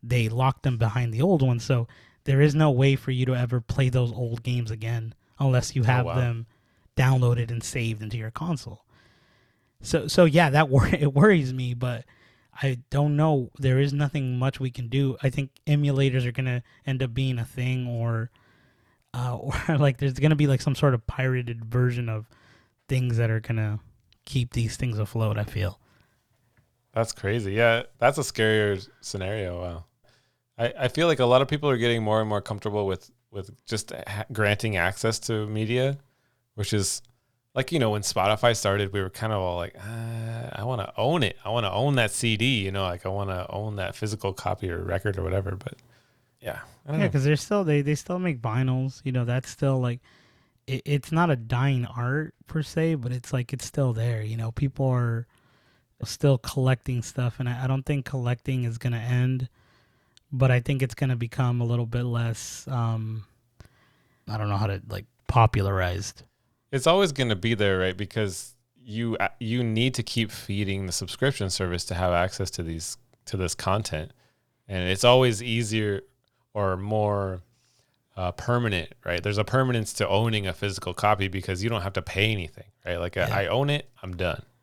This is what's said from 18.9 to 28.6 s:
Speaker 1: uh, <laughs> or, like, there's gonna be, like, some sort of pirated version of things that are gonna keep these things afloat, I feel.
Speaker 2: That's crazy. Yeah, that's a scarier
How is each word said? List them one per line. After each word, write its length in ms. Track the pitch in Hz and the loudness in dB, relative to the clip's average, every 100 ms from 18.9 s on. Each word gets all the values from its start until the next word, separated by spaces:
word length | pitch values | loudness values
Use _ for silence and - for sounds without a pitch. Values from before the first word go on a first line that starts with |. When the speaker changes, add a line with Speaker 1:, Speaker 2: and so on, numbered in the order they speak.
| _ _ | _ _
Speaker 1:
uh, 220 | 123 123 123 | -6 -4 -4
<laughs> 320 | 139 139 - | -4 -4 0
or, 100 | 151 | 4
like, 180 | 143 131 | 4 2
there's 160 | 139 | -2
gonna 220 | 131 147 151 | 2 2 4
be, 100 | 147 | 4
like, 140 | 131 | 4
some 140 | - | 2
sort 180 | 131 147 | 2 2
of 140 | 127 - | 2 -2
pirated 580 | - 131 127 120 117 | -4 -2 -2 -4 -8
version 460 | 113 120 123 120 117 | -4 2 2 0 -4
of 180 | 110 110 _ _ _ _ _ _ | -4 -8 _ _ _ _ _ _
things 280 | 131 127 117 | -2 2 2
that 140 | 117 | 2
are 100 | 110 | 0
gonna 400 | - 113 107 107 - _ _ _ | 0 -2 0 -2 -8 _ _ _
keep 280 | - 131 120 | -4 -2 -2
these 240 | 120 113 - | 0 -2 -2
things 220 | 127 107 | -4 -2
afloat, 400 | 104 113 110 107 | -2 0 0 0
I 60 | |
feel. 340 | 104 107 95 - _ _ _ _ _ _ _ _ _ _ _ | -4 -2 -4 -6 _ _ _ _ _ _ _ _ _ _ _
Speaker 2:
That's 200 | - 113 | -4 -2
crazy. 400 | - 95 117 101 | -2 -2 -2 -2
Yeah, 320 | 101 117 113 123 - | 2 4 4 0 2
that's 200 | 120 143 | 2 2
a 40 | |
scarier 640 | 139 - 110 110 | -4 0 2 4